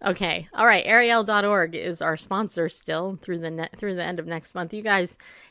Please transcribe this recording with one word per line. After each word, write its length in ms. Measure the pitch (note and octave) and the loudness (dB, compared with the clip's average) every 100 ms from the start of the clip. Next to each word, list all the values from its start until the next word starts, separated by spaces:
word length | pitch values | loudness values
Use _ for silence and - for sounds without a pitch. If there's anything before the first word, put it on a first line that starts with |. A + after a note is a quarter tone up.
| - | -4
Okay. 420 | F3+ F3+ E3 D#3+ | -2 -2 -4 -4
All 120 | - A#3 | 2 4
right. 200 | G3 - | 4 6
Ariel 380 | A3+ A#3+ A#3 | 4 6 4
dot 220 | G#3+ G#3 G3+ | 2 2 4
org 300 | G3+ E3 D#3+ | 2 2 -2
is 260 | F3 E3+ | -6 -2
our 160 | D#3+ D#3+ | -2 -2
sponsor 520 | - G3 G#3+ F3 D#3+ | -2 -4 -2 -2 -4
still 500 | - - D#3+ F#3+ F#3+ | -4 -6 -4 -4 -8
through 180 | - E3+ | -8 -6
the 120 | E3 | -6
ne-, 180 | D#3+ D#3+ - | -6 -8 -6
through 180 | G#3 F3+ | -6 -4
the 80 | |
end 160 | E3+ F3 | -4 -6
of 80 | D#3+ | -6
next 280 | E3 - F3+ | -8 -8 -10
month. 180 | F3+ | -8
You 80 | G#3+ | -6
guys, 360 | G#3+ G3 F3+ - - - - | 0 2 0 -6 -20 -20 -8